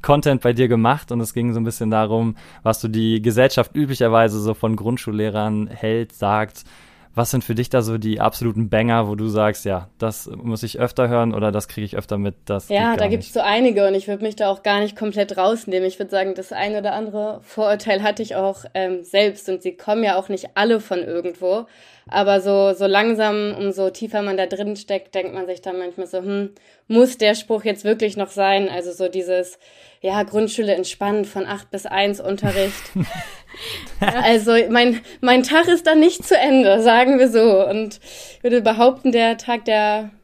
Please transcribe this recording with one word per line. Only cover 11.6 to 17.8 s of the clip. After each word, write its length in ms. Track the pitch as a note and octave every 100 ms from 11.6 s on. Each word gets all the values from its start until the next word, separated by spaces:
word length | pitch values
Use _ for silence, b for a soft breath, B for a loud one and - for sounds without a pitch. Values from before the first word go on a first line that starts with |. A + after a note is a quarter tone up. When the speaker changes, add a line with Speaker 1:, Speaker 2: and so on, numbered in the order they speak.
| -
Speaker 1:
kriege 180 | -
ich 120 | G#2 G#2
öfter 200 | - G#2
mit, 200 | G2+ -
das 240 | - G2+ -
Speaker 2:
Ja, 60 | G3+
Speaker 1:
geht 80 |
gar 120 | A3+ A3+
Speaker 2:
da 80 | G3
Speaker 1:
nicht? 40 |
Speaker 2:
gibt's 220 | A3+ -
so 80 | A#3
einige 480 | G3+ G#3+ B3+ G3+ G3
und 60 |
ich 120 | G3 G3
würd 160 | G3+
mich 140 | G#3+ G#3+
da 120 | G3+
auch 120 | G3
gar 160 | G#3 G3+
nicht 160 | G#3
komplett 420 | G#3 G#3+ G3+ G3+ F#3
rausnehmen. 520 | F#3 A3+ A3+ F#3 F#3
Ich 100 | F#3
würd 120 | G3
sagen, 220 | G3 F#3+ F#3
das 160 | F#3
ein 240 | G3+ G3+ G#3
oder 160 | G3+
andere 480 | G3 G#3+ G#3 G#3 -
Vorurteil 640 | _ - G#3+ G#3